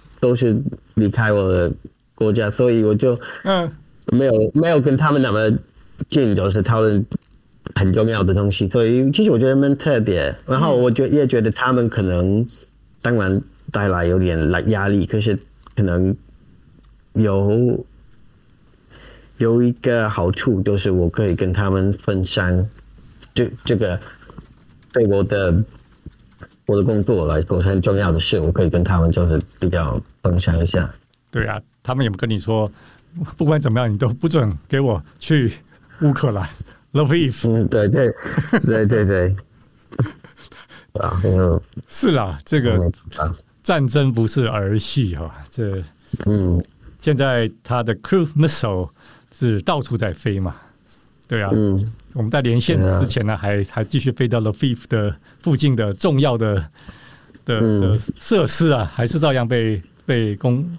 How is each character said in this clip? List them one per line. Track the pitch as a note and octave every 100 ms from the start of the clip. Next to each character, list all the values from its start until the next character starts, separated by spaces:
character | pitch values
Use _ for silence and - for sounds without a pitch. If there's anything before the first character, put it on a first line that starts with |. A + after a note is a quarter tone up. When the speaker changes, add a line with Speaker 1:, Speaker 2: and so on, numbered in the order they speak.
| - -
Speaker 1:
都 | B2 A#2+
是 | B2 G#2+ C#3 - -
离 | - G#2
开 | A2 G#2+
我 | G#2 F#2+
的 | F#2 F2 - - - _
国 | _ G#2+
家， | G#2 G#2
所 | G#2 B2
以 | A#2
我 | G#2+
就 | G#2 C3 A#2+ - -
Speaker 2:
嗯。 | F#3+ F#3+ E3 - - - -
Speaker 1:
没 | B2 C3+
有， | A2 G#2+
没 | D3 E3
有 | D#3
跟 | C#3 C3+
他 | D3+
们 | C#3+
那 | B2+
么 | G#2 A2 B2 - _ - - -
近， | D3 A#2+ G2
就 | F#2+
是 | G2+
讨 | G2+ A2+
论 | A2 G2+ G#2 - - - _ _ -
很 | - F#2+
重 | G2 A2
要 | A2
的 | F#2+
东 | G2 G2+
西， | F#2+ G2
所 | A#2+ A2+
以 | B2 C3+
其 | -
实 | G#3+
我 | A#2
觉 | C3
得 | C#3
蛮 | C#3 C#3
特 | D#3+ B2
别。 | G#2+ F2+ C#2 - -
然 | C3
后 | D#3+ B2+
我 | B2
觉-， | A2+ C3
Speaker 2:
嗯。 |
Speaker 1:
也 | D3 C3+
觉 | A#2+
得 | A2
他 | - B2+
们 | B2 A#2
可 | A2
能， | F#2 F2+ F#2 G#2 A#2 - - _ _ _
当 | A#2 A#2+
然 | F#2+ G2 - - -
带 | G#2 G2+
来 | F2 F2
有 | F#2
点 | F2+ E2 D#2
来， | F2 -
压 | G#2 G2+
力， | G2+ -
可 | G#2+
是 | A2 F#2+ - _ -
可 | -
能 | G2 F2 F#2+ - - - - - - - - - _
有， | - G#2+ G2 G2+ A2 B2 - - - - - - _ _ _ _ _ _ - - - - -
有 | A2+ A#2+
一 | B2
个 | A#2+ B2+ A#2+ G#2+
好 | G#2 F2+
处， | - C3 G2
就 | G2 G2+
是 | G2+
我 | F#2 E2+
可 | - G#2
以 |
跟 | E2+ F#2+
他 | F#2 G2
们 | F#2+ F#2+
分 | G2+ - G2
享 | F#2 - F2+ F2+ G#2 - - - - - -
这， | - A#2+ -
这 | -
个 | A2+ G#2 F2 - - - - - - - - _
对 | B2+ A2
我 | G2
的， | G2+ G2+ F#2 E2+ A2 - - _ - - _ _ - _ -
我 | G2+
的 |
工 | G2 G#2+
作 | G#2 G#2 D#2
来 | D#2
说 | E2+ F2+
是 | F#2+
很 | F#2+
重 | F#2+ G2
要 | F#2+
的 | E2
事， | - G2+
我 | D#2
可 | F2
以 | F2
跟 | F2
他 | F2+ F2+
们 | E2
就 | E2+ F2
是 | D#2 - -
比 | F2+
较 | E2+ D2+ A#1+ - _
分 | F#2 F2+
享 | F2+ E2+
一 | E2+
下。 | F2+ - - _ _ _
Speaker 2:
对 | A#2+
啊， | G#2+ G#2 - _
他 | -
们 | B2+
有 | A#2
没 |
有 | G2
跟 | A#2
你 | G#2
说， | G#2+ A2 G#2 - - - _ E3+ D3+ -
不 |
管 | D3+ D3+
怎 | C#3+
么 | A2+
样， | A#2
你 | G2+
都 | B2+
不 | B2 E3
准 | D#3+ A2 D2+ -
给 | C3+
我 | C3+ F#2 - -
去 | - D#3 A#2 - - _ _ -
乌 | D3+
克 | C3+ C#3
兰， | G2+ E2+ - - - _
Lviv？ | C#3+ C#3+ E3+ C#3 - A#2+
Speaker 1:
嗯， | A2+ G2+
对， | A2+ G#2
对， | C#3 A#2+ - - - - A#3+
对， | - A2+ G#2+
对， | A2+
对。 | G2 F#2+ F2+ F#2+ - _ _ _ _ - A#2 - - - - - - - -
Speaker 2:
<laughs> | -
Speaker 1:
啊， | E2+ F2
嗯。 | G2 F#2 F2+ E2 - - -
Speaker 2:
是 | - B3+
啦， | C#3+ G2 C#2+
这 | - D3+
个 | A#2+ F#2
Speaker 1:
嗯， | F2 - - -
啊。 | D#2 F2 - _
Speaker 2:
战 | - E3+ C3
争 | D3 C3+
不 | A2+ A2+
是 | C#3 A#2
儿 | G#2+ G2 G#2
戏 | - C#3+ G#2
哈， | D#2+ E2 - C#2+
这， | - G#2+ G2 D#2 - _ -
Speaker 1:
嗯。 | G2+ G#2 F2+ F2+ - _ - -
Speaker 2:
现 | D#3 C3+
在 | C#3 A#2+ A2 -
他 | - B2
的 | A2+ G#2+
cruise | - F#3+ D#3
missile | D3+ D#3 - A2+ F#2 F2 - - - _
是 | - B2 G#2
到 | C3+ D3+
处 | - A#2
在 | G#2
飞 | F2+ A#2+ G2
嘛， | F2+ - - _ _ _ _ _ _
对 | A2+
啊。 | G2
Speaker 1:
嗯。 | A2 G2+ F#2+ A2 - -
Speaker 2:
我 | C3
们 | A2
在 | C#3+
连 | B2 A#2+
线 | - F#2+ F#2 F#2
之 | F#2
前 | B2+ G#2+
呢， |
Speaker 1:
对 |
啊。 | G#2+
Speaker 2:
还， | G2+ G2+ G2
还 | -
继 | G#2 C#3
续 | C3
飞 | - B2
到 | A#2
Lviv | G#2+ G2+ C3+ A#2 -
的 | A2+ G#2 - - -
附 | F3 C#3
近 | D3+ A#2
的 | G#2
重 | G2 F#3 C3+
要 | C#3+ A#2
的， | A2 G2 D2+ - - - - - - -
的， | - A2+
Speaker 1:
嗯。 | A2 G#2
Speaker 2:
的 | F#2+ G#2+ - -
设 | - G#3+ D3
施 | - E3
啊， | C3 F#2
还 | - A#2
是 | D#3
照 | D3+
样 | C3 A#2
被， | B2 A2+ G#2 - _
被 | - B2 G#2+ G2+
攻-， | B2+ B2 E3+